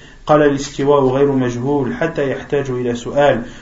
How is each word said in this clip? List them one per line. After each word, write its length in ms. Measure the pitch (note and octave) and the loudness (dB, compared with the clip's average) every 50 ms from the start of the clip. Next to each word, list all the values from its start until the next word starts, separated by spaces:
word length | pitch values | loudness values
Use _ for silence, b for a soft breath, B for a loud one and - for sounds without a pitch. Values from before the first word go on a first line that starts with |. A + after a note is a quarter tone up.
| B B B B B | B B B B B
قال: 160 | - D3+ D3+ | 2 2 4
"الاستواء 640 | D3+ D3 C#3 C3+ - - - - C#3 C#3 D3 C#3+ C3 | 4 4 2 0 -4 -8 -6 -2 2 2 4 4 4
غير 280 | C3 B2+ C3+ C#3+ C#3+ | 2 2 2 2 2
مجهول 640 | C3+ C3 B2+ B2 A#2+ A#2+ B2 C#3 D3 C#3+ C3 A#2 A#2+ | 2 0 0 -2 -2 -2 -2 -2 0 0 -2 -2 -2
حتى 360 | B2 E3 D#3 D#3+ D#3+ C#3+ C3+ | -4 -4 -4 -2 -2 -2 -2
يحتاج 400 | A#2+ - - - D3 C#3+ C#3 C3 | -4 -6 -6 -4 -2 -2 -2 -2
إلى 240 | B2+ B2 B2 A#2+ A#2+ | -4 -4 -2 -4 -4
سؤال، 480 | A#2+ - B2 A#2 C#3+ D3 C#3+ B2+ A2+ A#2+ B B B | -4 -6 -4 0 2 4 4 2 0 -4 B B B